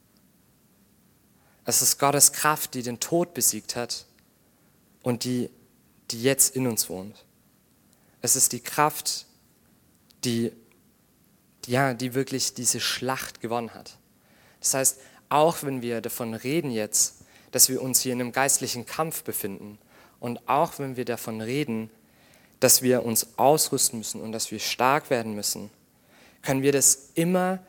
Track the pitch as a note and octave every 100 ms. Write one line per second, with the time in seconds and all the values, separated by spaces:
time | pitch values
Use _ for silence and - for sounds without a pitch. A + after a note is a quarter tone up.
0 | _ _ _ _ _ _ _ _ _ _
1 | _ _ _ _ _ _ - A#2 B2 -
2 | C#3+ C#3+ - - D3+ D#3 - B2+ A#2+ A#2
3 | - E3 F3 C3+ A#2 A2 - A#2+ A#2+ -
4 | - _ _ _ _ _ _ _ _ _
5 | - A#2 B2 B2 A2+ - _ _ _ _
6 | - A#2 B2 C3+ - B2+ B2+ A2 - F2+
7 | G2 - _ _ _ _ _ _ _ _
8 | _ _ A#2+ C3 - A#2+ - - D3+ D3+
9 | - - - _ _ _ _ _ _ _
10 | _ _ B2+ A#2 A#2 - - _ _ _
11 | _ _ _ _ _ _ - B2 C#3 A#2
12 | B2+ B2 C3 C3 - - A#2+ A#2+ - -
13 | B2 C3 - - A#2 A#2 A2+ - - -
14 | _ _ _ _ _ _ - C3+ C3+ -
15 | - - - C#3 D#3 E3+ D3 C3+ A#2+ A#2
16 | A2+ - A#2 A2+ B2+ D#3+ D3 A2+ G#2+ -
17 | - - - - _ B2+ - C3 B2+ B2
18 | B2+ B2 B2 A#2 C3+ - B2 B2 A2+ -
19 | D#3+ - - - G#2 G2 G#2 G#2 _ -
20 | - _ A#2+ A#2+ - C3+ E3 - C#3 B2
21 | A#2+ A#2 - A2+ A2 C3+ D3 A2 A2 -
22 | _ _ _ - _ _ C3 - B2+ B2
23 | A#2 A2+ - - B2 D#3 - C3+ - A#2
24 | G#2 A2+ G#2+ A2 - G#2+ - - B2 D3
25 | - B2+ A2+ G#2 G2+ - G2+ - _ _
26 | _ _ - _ - C3+ C#3 C#3 B2+ -
27 | - - E3+ F#3 F3+ F#3